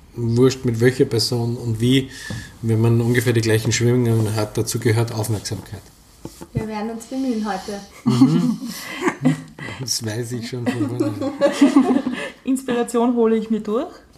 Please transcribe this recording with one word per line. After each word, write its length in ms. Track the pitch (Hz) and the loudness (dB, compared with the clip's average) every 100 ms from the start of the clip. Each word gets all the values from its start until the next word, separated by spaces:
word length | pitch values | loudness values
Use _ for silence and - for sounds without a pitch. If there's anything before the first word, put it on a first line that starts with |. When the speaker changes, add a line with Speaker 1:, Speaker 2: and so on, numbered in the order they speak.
| - | -16
Speaker 1:
wurscht, 500 | 120 117 117 131 127 123 | -6 0 4 4 4 -2
mit 140 | 113 | 2
welcher 260 | 123 123 139 | 2 4 2
Person 500 | 117 - 120 117 123 | 2 -2 -2 -2 -4
und 240 | 120 110 | -4 0
wie, 300 | 120 131 131 - - - - - | 2 2 0 -8 -12 -10 -12 -6
wenn 200 | 113 110 | 0 2
man 200 | 117 117 | 4 4
ungefähr 320 | 117 120 123 | 2 2 2
die 80 | 117 | 2
gleichen 320 | 110 110 113 | 2 2 2
Schwingungen 640 | 113 120 123 120 113 107 110 | 2 2 4 2 2 0 -2
hat, 220 | 104 - | -4 -4
dazu 200 | 113 113 | -4 -2
gehört 340 | 117 110 113 | 0 2 0
Aufmerksamkeit. 680 | 110 104 101 - 95 - 98 - - - - - - - | -2 -4 -4 -4 -10 -10 -16 -18 -20 -20 -18 -18 -16 -8
Speaker 2:
Wir 160 | 233 220 | -6 -6
werden 220 | 214 226 | -6 -8
uns 160 | 226 - | -10 -10
bemühen 400 | 262 262 220 214 | -6 -4 -2 -4
heute. 320 | 190 - 202 - - | -6 -8 -12 -14 -6
Speaker 1:
Mhm. 560 | 127 123 139 170 240 - 240 - - - 359 - | 0 6 6 6 0 -2 -6 -12 -12 -4 -4 0
Speaker 2:
<laughs> 140 | - - - - - 107 | 0 0 -4 -16 -14 -10
Speaker 1:
Das 240 | 127 - | -6 -6
weiß 280 | 110 110 117 | -4 -6 -6
ich 160 | 123 113 | -8 -8
schon 160 | 127 120 | -6 -4
von 220 | 120 - | -2 -2
vornherein. 440 | 120 294 - 269 - 285 - | -2 -2 -2 -6 0 0 4
Speaker 3:
<laughs> 800 | 277 277 262 254 254 - 277 - | 4 6 4 2 0 -6 -8 -8
Inspiration 680 | - 262 - 240 233 240 240 | -2 -2 0 -2 0 2 2
hole 220 | 240 220 226 | 4 4 2
ich 140 | 220 | 0
mir 100 | 214 | -4
durch. 280 | 208 220 339 - - | -2 -4 -4 -10 -20